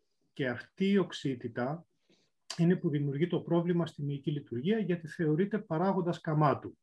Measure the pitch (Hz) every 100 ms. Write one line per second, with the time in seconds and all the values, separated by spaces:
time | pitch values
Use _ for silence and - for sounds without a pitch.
0 | _ _ _ - 131 120 - - 190 202
1 | 175 - 143 120 120 123 123 165 - _
2 | _ _ _ _ - - 165 180 170 147
3 | 143 139 170 165 - 170 170 175 160 -
4 | 143 143 160 147 147 117 151 226 175 175
5 | 156 - 156 156 202 208 - 160 190 190
6 | 175 160 - 151 151 123 90 -